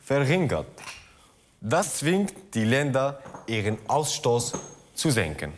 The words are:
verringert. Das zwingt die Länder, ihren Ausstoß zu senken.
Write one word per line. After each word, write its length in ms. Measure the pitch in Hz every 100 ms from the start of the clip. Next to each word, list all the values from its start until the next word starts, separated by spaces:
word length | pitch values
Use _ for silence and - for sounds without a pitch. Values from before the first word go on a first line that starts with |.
verringert. 640 | - 139 135 180 147 85 - - - - - - - _ _ _
Das 360 | 104 151 214 -
zwingt 360 | 147 185 202 - - 113
die 80 |
Länder, 580 | 110 131 143 131 135 139 - - -
ihren 300 | 113 104 107 -
Ausstoß 680 | 139 151 - 127 120 120 - - - - -
zu 160 | 160
senken. 420 | 120 85 73 78